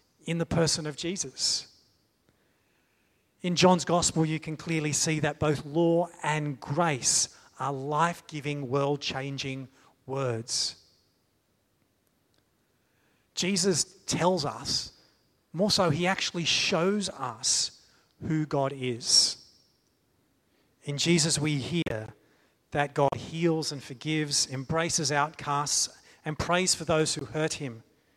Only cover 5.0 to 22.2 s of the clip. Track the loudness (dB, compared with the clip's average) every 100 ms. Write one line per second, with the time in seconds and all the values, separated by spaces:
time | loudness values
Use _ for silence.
5 | 0 0 0 0 0 0 -2 2 4 4
6 | 0 -4 -2 -2 -2 -4 -4 0 0 0
7 | 0 0 0 -6 -20 -8 -6 -4 -2 2
8 | 2 0 -10 -8 -6 -4 -2 0 0 0
9 | -4 -6 -6 -6 -6 -8 -12 _ _ _
10 | -8 -4 -2 -2 -4 -4 -4 -6 _ _
11 | _ _ _ _ _ _ _ _ _ _
12 | _ _ _ _ _ _ _ _ _ _
13 | _ _ _ -4 0 2 2 2 -2 -6
14 | -4 2 4 2 0 -6 -4 -4 -4 -12
15 | _ _ _ _ _ 0 2 4 4 4
16 | 2 0 -2 -2 0 2 2 2 2 2
17 | -2 -6 -8 -4 0 0 -2 -6 _ _
18 | _ _ -2 -2 0 0 0 -2 -4 -4
19 | 2 4 4 0 -14 _ _ _ _ _
20 | _ _ _ _ _ _ _ _ -8 -2
21 | 2 4 4 2 0 0 -2 -2 -2 -4
22 | -8 -16